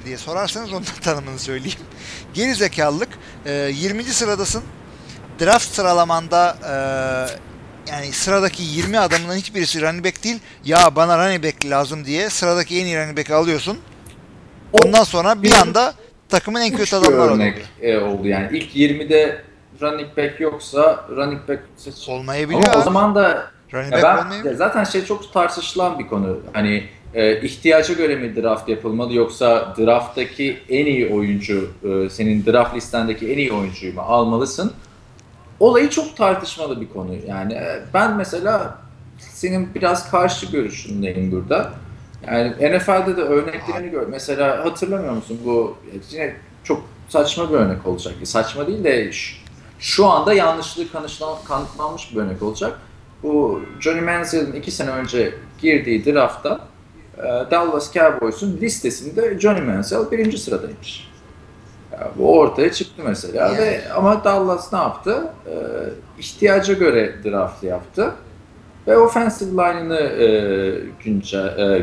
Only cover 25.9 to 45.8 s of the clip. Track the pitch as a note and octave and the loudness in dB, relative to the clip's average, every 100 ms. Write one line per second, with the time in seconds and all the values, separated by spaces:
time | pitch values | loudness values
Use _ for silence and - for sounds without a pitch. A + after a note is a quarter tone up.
25.9 | D3+ A2+ G#2 F#2+ F#2 - G#2+ G#2 G#2 - | -2 -4 -4 -2 -4 -6 -2 0 -2 -4
26.9 | - - A2+ A2 G#2+ B2+ - D#3+ D#3 D#3 | -16 -8 2 2 2 -2 0 4 6 4
27.9 | E3 D3+ C3+ A#2+ G#2+ A2+ G#2+ - A2 A2 | 0 0 0 -4 -2 0 0 -2 -4 -2
28.9 | A2 A#2+ A#2+ A2+ - A#2+ A#2 - A2+ A2 | -2 0 2 0 2 4 4 2 2 4
29.9 | A#2+ A#2+ - B2 - C#3 B2 - C3 D3 | 4 2 -4 -6 -2 -4 -4 -2 0 2
30.9 | C3 G#2 G#2 G#2 G2+ - G2 F#2 - G2+ | 2 2 0 0 -2 0 -2 -2 -6 -2
31.9 | F#2+ F#2+ - A2 G#2+ G#2 A#2+ A#2 B2 - | -2 -2 -2 0 2 4 4 4 -2 -4
32.9 | A#2 A2+ G#2+ A2+ C#3 C3 G#2 F#2+ F#2 F#2+ | -4 -2 -4 -4 -2 0 -2 -4 -8 -10
33.9 | F#2 - A#2+ A2+ A2+ C3+ - G3+ - - | -8 0 2 2 0 -2 -2 -6 -6 -20
34.9 | - - - - - - - A3+ B3 C#4+ | -20 -20 -20 -20 -20 -10 4 6 6 4
35.9 | - D4+ - G3 - - D#3+ D3+ A#2+ G#2+ | 0 -4 0 0 0 -4 -8 -8 -8 -10
36.9 | G2 F#2 F#2 F#2+ G2 G2+ - E2+ - - | -10 -10 -10 -10 -8 -6 -6 -8 -10 -4
37.9 | F#3 A3 G#3 F#3 E3+ G3 G#3+ - - - | 0 0 -2 -4 -4 -2 -2 -4 -12 -20
38.9 | - - - - - F3+ F#3 F#3 - F3+ | -20 -20 -20 -20 -8 -4 -2 -4 -2 0
39.9 | F3 - F3 F3+ - - C#3+ G#2+ - G#2+ | 0 0 0 0 -2 -4 -4 -4 -6 -10
40.9 | G2+ F#2+ F2+ F#2 F#2 F#2 E3 - - - | -6 -4 -2 -2 -2 -2 -2 -2 -8 -18
41.9 | - - - - A#2 A#2+ A#2 D3 F3+ G3 | -20 -20 -16 -4 -2 -2 0 0 2 2
42.9 | F#3+ F#3+ F3 C#3+ D3 D#3 - - F3 F3+ | 2 2 -2 2 0 0 -6 -8 -8 -6
43.9 | C#3+ - C3+ D3 C#3 C#3 B2+ E3 - F#3+ | -6 -6 -8 -6 0 0 0 -2 -4 -4
44.9 | G3 D3+ A2+ A2 A#2 A#2+ A#2 A2 - | -4 -4 -6 -8 -8 -2 0 0 -6